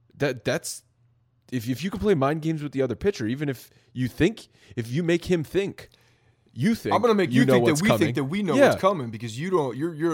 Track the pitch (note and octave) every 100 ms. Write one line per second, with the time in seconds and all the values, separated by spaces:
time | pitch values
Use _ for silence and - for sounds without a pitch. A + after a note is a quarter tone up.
0 | _ - C#3+ B2+ - C3+ - - _ _
1 | _ _ _ _ _ B2+ A2 B2+ F3+ F#3+
2 | G#3 E3+ C3+ D#3+ D#3 D#3+ C#3+ C3+ C3 A#2
3 | G3+ - G#2+ C3 D3 B2+ - _ _ B2
4 | B2+ - E3 A3 - _ _ - A#2 C#3
5 | E3 E3+ - F3 C#3 F3 G3 - - _
6 | _ _ _ _ _ - F3 A3+ A2+ F3+
7 | A#3+ G#3 F3 B2 - B2+ E3+ D3+ G#3 A2+
8 | D#3 B2 C3+ G3 G3 C4+ B3+ - F#3+ F#3+
9 | A#2 A2 A#2 A2+ F3+ F3+ C#3 A#2+ E3 D3+
10 | E3+